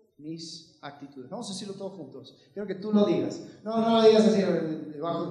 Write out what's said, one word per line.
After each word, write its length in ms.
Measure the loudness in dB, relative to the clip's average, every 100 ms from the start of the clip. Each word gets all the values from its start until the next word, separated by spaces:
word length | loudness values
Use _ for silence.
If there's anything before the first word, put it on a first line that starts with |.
| _ _
mis 640 | -16 -14 -14 -18 -20 _
actitudes. 480 | -18 -18 -20 -18 -14
Vamos 200 | -14 -12
a 40 |
decirlo 200 | -12 -12
todos 200 | -12 -14
juntos. 440 | -14 -18 -18 -20 -20 _
Quiero 120 | -14 -10
que 100 | -8
tú 180 | 0
lo 120 | 2 2
digas. 360 | 2 -2 -8 -14 -14
No, 180 | -6 -2
no 200 | 2 6
lo 60 | 8
digas 180 | 8 6
así, 160 | 4
debajo 840 | 2 0 -2 -6 -10 -8 -6 -6 -6